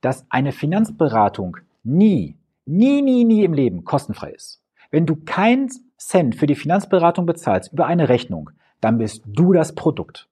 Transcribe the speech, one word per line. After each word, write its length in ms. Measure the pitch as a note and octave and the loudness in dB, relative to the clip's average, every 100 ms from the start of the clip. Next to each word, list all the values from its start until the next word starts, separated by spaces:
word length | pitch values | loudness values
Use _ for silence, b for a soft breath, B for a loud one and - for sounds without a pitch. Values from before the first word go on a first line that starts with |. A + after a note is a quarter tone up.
dass 240 | C3 - _ | -2 -4 _
eine 240 | - C#3 | -2 -2
Finanzberatung 1040 | - D3 F#3 A3 - D#3 A2 G#2 - F#2 - _ _ | -4 -4 0 -2 0 0 2 0 0 -10 -12 _ _
nie, 540 | A2 D3+ G#3+ E3+ D#2 - _ _ - | -2 2 4 2 -2 -12 _ _ -6
nie, 340 | E3 B3+ C#4+ | 0 2 2
nie, 240 | C#4 B3+ | 2 2
nie 180 | A#3 A3 | 4 4
im 120 | F#3+ | 2
Leben 300 | D3 B2+ F2 | 2 0 -2
kostenfrei 460 | E2+ C#3 - G#2 C#2+ | -4 -4 -4 -12 -12
ist. 300 | - - - _ b b | -16 -20 -20 _ b b
Wenn 160 | D3+ D#3+ | 0 0
du 100 | D#3 | -2
keinen 540 | - - G#3+ B3+ C4 - _ _ | -6 -2 2 2 -2 -10 _ _
Cent 380 | - F#3 D3 | -2 0 0
für 120 | A2+ D3 | 0 -2
die 80 | |
Finanzberatung 720 | C#3+ C#3+ F#3 - F#3 E3+ E3+ | -2 -2 -2 0 2 2 0
bezahlst 480 | E3+ E3 - F#2+ - | -4 -4 -2 -2 -4
über 140 | C#3+ - | -4 0
eine 240 | E3+ C#3+ | 2 4
Rechnung, 400 | B2 - E2+ D2 _ _ _ | 2 0 -10 -12 _ _ _
dann 160 | A2 A2+ | 0 0
bist 260 | A2 - G#2+ | -2 -8 -10
du 280 | G#2 F3 | 0 4
das 200 | F3+ D#3 | 4 2
Produkt. 540 | - E3 D3+ E2+ - _ | -2 -2 -2 -10 -16 _